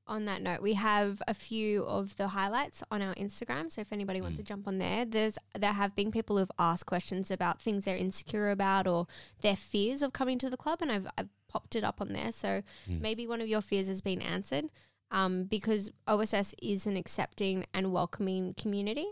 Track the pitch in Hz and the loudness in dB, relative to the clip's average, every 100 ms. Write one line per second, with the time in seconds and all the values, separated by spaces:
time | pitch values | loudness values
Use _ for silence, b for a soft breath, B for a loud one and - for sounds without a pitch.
0 | - 214 208 196 185 175 202 202 214 208 | -6 -4 -2 -2 -2 0 2 2 4 4
1 | 202 202 - 208 - 220 214 208 - 196 | 4 0 -4 -4 -4 -2 2 2 2 0
2 | 196 - 196 196 196 233 294 - - 208 | -2 -2 -2 0 0 0 -2 -6 -4 -2
3 | 190 - 202 - 240 262 330 - 208 208 | -2 -2 -4 -4 -4 -4 -4 -6 -6 -4
4 | 196 185 185 160 208 202 196 190 180 196 | -2 -4 -4 -6 -6 -6 -4 0 0 0
5 | 240 220 220 - - 214 202 208 202 202 | 0 2 2 0 -8 0 0 2 2 2
6 | 208 220 - 202 190 - 170 175 - 180 | 0 0 2 2 2 4 4 4 0 -2
7 | - 185 196 185 175 - 233 202 196 185 | 0 -2 -2 0 0 0 0 0 0 0
8 | 185 - - 214 208 196 196 196 190 170 | 0 -2 -2 0 2 2 4 4 4 2
9 | 175 B B B 208 190 - 208 208 277 | 0 B B B 2 2 0 2 2 2
10 | 277 - 254 254 262 254 294 330 311 208 | -2 0 0 0 -2 -2 -2 0 0 0
11 | 190 - 196 _ _ - - 233 208 - | -2 -6 -8 _ _ -6 -2 -2 0 -2
12 | 202 196 226 - 202 196 196 B B - | -4 -2 -4 -2 -2 -2 -4 B B -2
13 | 214 226 233 233 220 214 208 196 190 190 | -2 -2 -4 -4 0 0 2 0 0 -2
14 | 196 185 - 180 202 269 302 b b b | -2 -2 0 -2 -2 -2 -2 b b b
15 | _ 196 190 185 185 214 220 214 202 - | _ 0 2 0 0 0 2 0 0 -6
16 | - 208 214 202 202 - - 202 208 190 | 0 2 2 2 0 -2 -2 0 0 -2
17 | - - - - 196 190 - 190 190 175 | 0 -2 -2 -2 0 0 -2 -2 0 0
18 | 170 - 190 185 185 185 214 202 202 269 | 0 -2 -2 0 -2 -4 -2 -2 -2 -2
19 | 392 | -4